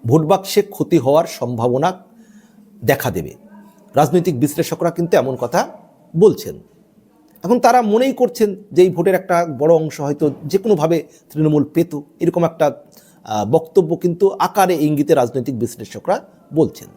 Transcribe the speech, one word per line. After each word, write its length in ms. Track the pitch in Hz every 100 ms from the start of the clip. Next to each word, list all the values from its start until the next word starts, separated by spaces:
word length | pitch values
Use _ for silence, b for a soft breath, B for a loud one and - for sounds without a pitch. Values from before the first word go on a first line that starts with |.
| 113
ভোট 160 | 156
বাক্সে 400 | 156 190 - 208
ক্ষতি 360 | 196 - 160 170
হওয়ার 280 | 127 151 175
সম্ভাবনা 760 | - 123 120 123 127 170 185 _ b b b b b _ -
দেখা 260 | 117 131 127
দেবে। 240 | 87 71 - - - - _ _
রাজনৈতিক 460 | 120 147 175 175 131
বিশ্লেষকরা 500 | 143 165 160 160 170
কিন্তু 260 | 170 170 156
এমন 200 | 131 123
কথা 320 | 120 175 269 - - _ _ 160
বলছেন। 420 | 202 - - - - _ _ _ _ _ _ _
এখন 160 | 170 247
তারা 220 | 247 247
মনেই 300 | 214 220 269
করছেন 420 | 262 247 - 214 190 -
যে 100 | 143
এই 80 | 185
ভোটের 240 | 139 170
একটা 320 | 185 185 175 170 127
বড় 160 | 151
অংশ 260 | 165 156 -
হয়তো 300 | 147 143 151 123 147
যে 120 | 196
কোনোভাবে 480 | 220 185 160 165 - b _
তৃণমূল 340 | 147 156 151
পেত, 360 | 143 170 165 147 - _
এরকম 240 | 165 170
একটা, 220 | 165 165 151 - - b b b
আহ, 200 | - 107
বক্তব্য 520 | 104 160 160 202 160 165
কিন্তু 340 | 180 170 196
আকারে 440 | 196 - - 185
ইঙ্গিতে 400 | 165 151 147 147
রাজনৈতিক 440 | 147 120 131 123 123
বিশ্লেষকরা 680 | 113 - 107 107 - 226 - _ _
বলছেন। 340 | 151 151 - -